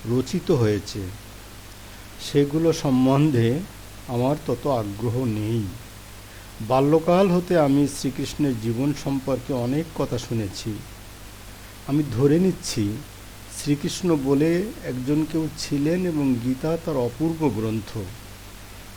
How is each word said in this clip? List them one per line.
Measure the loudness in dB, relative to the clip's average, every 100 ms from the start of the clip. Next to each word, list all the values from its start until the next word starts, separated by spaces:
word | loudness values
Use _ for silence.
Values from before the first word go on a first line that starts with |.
| 0
রচিত | 0 2 -2 2
হয়েছে। | 4 4 2 -2 -8 -8 -10 -16 -18 -18 -18 -18 -18 -18 -18 -18 -14
সেগুলো | -2 2 2 4 2
সম্বন্ধে | 2 2 4 6 6 6 6 4 2 -4 -12 -16 -16 -6
আমার | -2 0 0 -2
তত | -2 0
আগ্রহ | 0 -2 -2 -2 0
নেই। | 0 0 0 0 -2 -6 -14 -16 -18 -18 -18 -18 -18 -12
বাল্যকাল | 0 4 6 4 6 6 6
হতে | 4 4 4
আমি | 6 6 4 2
শ্রীকৃষ্ণের | -4 -2 -6 0 0 2
জীবন | -2 0 0 0
সম্পর্কে | 0 -2 0 -2 0
অনেক | -2 0 0 -2
কথা | -2 -2 -2
শুনেছি। | -2 -2 -2 -4 -6 -8 -10 -16 -18 -16 -18 -16 -18 -18 -18 -16 0
আমি | 0 2
ধরে | 4 6 6
নিচ্ছি, | 4 2 -4 0 0 -2 -10 -16 -18 -16 -14 -8
শ্রীকৃষ্ণ | -2 0 -2 -2 2 2
বলে | 4 4 4 2 0 -6
একজন | -8 -6 0 0 0
কেউ | 0 -2 -4
ছিলেন | -4 0 2 2 0
এবং | 2 2
গীতা | 2 0 -2 0 -2
তার | 0 0
অপূর্ব | 0 0 -2 2 0
গ্রন্থ। | 2 -2 -2 -4 -8 -8 -10 -16 -16 -18 -18 -18 -18 -18